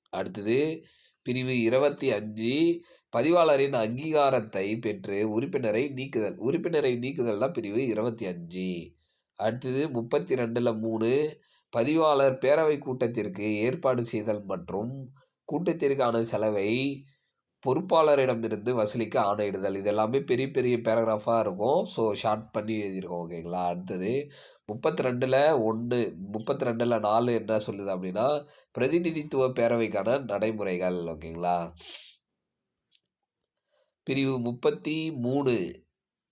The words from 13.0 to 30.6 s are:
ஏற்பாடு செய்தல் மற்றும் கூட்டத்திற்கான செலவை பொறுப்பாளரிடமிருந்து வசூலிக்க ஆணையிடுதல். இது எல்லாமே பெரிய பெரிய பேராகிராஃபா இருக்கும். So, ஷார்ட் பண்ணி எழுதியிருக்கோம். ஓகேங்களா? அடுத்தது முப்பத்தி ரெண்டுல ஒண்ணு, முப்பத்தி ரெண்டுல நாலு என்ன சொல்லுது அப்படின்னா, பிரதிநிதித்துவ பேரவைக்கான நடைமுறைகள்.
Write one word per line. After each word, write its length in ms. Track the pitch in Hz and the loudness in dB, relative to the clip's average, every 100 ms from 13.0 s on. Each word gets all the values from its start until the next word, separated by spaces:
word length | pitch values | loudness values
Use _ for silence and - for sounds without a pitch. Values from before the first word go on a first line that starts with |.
| 117 117 98 92 104 | -2 0 -4 -4 -2
ஏற்பாடு 500 | 107 117 127 135 123 | 0 0 0 0 0
செய்தல் 400 | 117 110 107 104 | -2 -4 -2 -4
மற்றும் 640 | 98 92 90 92 117 135 127 - _ _ - | -4 -8 -6 -6 -6 -8 -14 -20 _ _ -8
கூட்டத்திற்கான 720 | 151 170 165 143 135 120 113 | -4 -2 0 0 2 2 2
செலவை 800 | 113 104 107 104 101 123 139 139 - _ _ _ _ _ - | 0 0 0 0 0 0 0 -4 -12 _ _ _ _ _ -2
பொறுப்பாளரிடமிருந்து 1040 | 143 185 165 156 143 131 117 113 107 110 | -2 2 4 6 6 4 2 -2 -4 -2
வசூலிக்க 500 | 123 104 120 110 135 | 0 0 -2 -2 0
ஆணையிடுதல். 540 | 104 104 104 95 98 | 0 0 -2 -2 -2
இது 100 | 98 | -2
எல்லாமே 360 | 101 104 110 135 | 0 2 2 0
பெரிய 300 | 135 123 135 | 0 0 0
பெரிய 260 | 135 123 120 | 0 2 2
பேராகிராஃபா 640 | 113 113 113 107 117 117 | 2 2 2 0 2 2
இருக்கும். 440 | 104 95 113 165 | 0 0 2 2
So, 300 | 220 - 110 | 0 -2 -2
ஷார்ட் 360 | 98 113 107 110 | 0 0 -2 -4
பண்ணி 320 | 110 107 110 | -6 -4 -4
எழுதியிருக்கோம். 420 | 101 95 90 87 85 | -4 -6 -6 -8 -8
ஓகேங்களா? 380 | 85 85 90 87 | -8 -6 -2 -2
அடுத்தது 640 | 87 92 92 95 135 139 - - _ | -2 -6 -4 -2 -2 -4 -12 -20 _
முப்பத்தி 380 | - 110 - - | -12 -4 -2 -2
ரெண்டுல 600 | 127 123 123 131 147 147 110 | -2 -2 2 4 4 4 2
ஒண்ணு, 440 | 110 120 123 104 - | -2 -2 0 0 -4
முப்பத்தி 500 | 95 107 110 131 127 | -8 -6 -4 -2 -2
ரெண்டுல 340 | 117 120 113 | 0 2 2
நாலு 340 | 104 110 123 | 2 2 4
என்ன 220 | 117 101 107 | 2 0 -2
சொல்லுது 420 | 107 101 98 92 | -2 -6 -6 -4
அப்படின்னா, 460 | 92 98 127 147 - - _ | -4 0 0 0 -6 -18 _
பிரதிநிதித்துவ 760 | 113 135 170 175 156 151 139 127 | -2 2 2 0 -4 -2 0 2
பேரவைக்கான 760 | 127 117 117 110 101 101 135 | 2 2 2 0 0 0 0
நடைமுறைகள். 720 | 120 101 110 110 | 0 -2 -2 -2